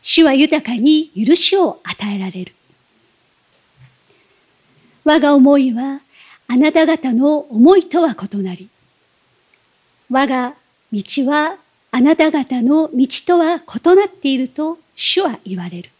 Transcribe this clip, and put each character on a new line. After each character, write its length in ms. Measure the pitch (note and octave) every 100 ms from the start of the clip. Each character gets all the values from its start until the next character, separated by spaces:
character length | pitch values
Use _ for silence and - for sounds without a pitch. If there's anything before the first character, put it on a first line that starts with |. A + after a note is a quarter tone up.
主 220 | - -
は 100 | D#4+
豊 280 | C4+ D4+ D4
か 140 | B3+ A#3+
に 340 | C4+ D#4 D#4
許 260 | F#3 A3 E4+
し 220 | - G4
を 220 | E4+ -
与 320 | - - G#3 G3+
え 40 |
ら 100 | F#3+
れ 160 | F#3 F3+
る。 80 | _ _ _ _ _ _ _ _ _ _ _ _ _ B2+ _ _ _ _ _ _ _ _ _ _ _ D4+
我 140 | D#4
が 140 | D4
思 240 | C#4+ C4 C#4+
い 160 | C4
は 280 | A3+ C4+ C#4 _ _ _ _ -
あ 80 | B3
な 160 | D4+
た 140 | D#4+ D#4+
方 280 | E4 C4
の 240 | A#3 C#4+ D4+
思 400 | C#4+ A3 C4+ G4
い 80 | F4
と 160 | D#4+
は 140 | E4 A3
異 220 | F#3+ G3+
な 160 | F#3+
り、 160 | F3+ F#3+ _ _ _ _ _ _ _ _ _ _ _ _ _ _
我 180 | B3+ C#4
が 280 | C4 B3 D4 _ _ _
道 100 | G#3+ F#3+ - C4
は 320 | D4 D#4 F#4+ _ _ _
あ 100 | B3+
な 140 | C4+ D#4+
た 160 | D#4
方 300 | D#4 C4 B3+
の 280 | A#3+ D4+ D#4
道 140 | B3+ C4 - -
と 140 | F4
は 160 | D#4+ E4+
異 400 | - A3+ E4 F#4
な 100 | G4+
っ 20 |
て 200 | - C#4
い 80 | C4
る 120 | B3+
と 280 | C#4 D#4 E4 _ -
主 260 | - F4
は 180 | F#4 A3 -
言 120 | F#3
わ 100 | F3
れ 120 | F3
る。 80 | -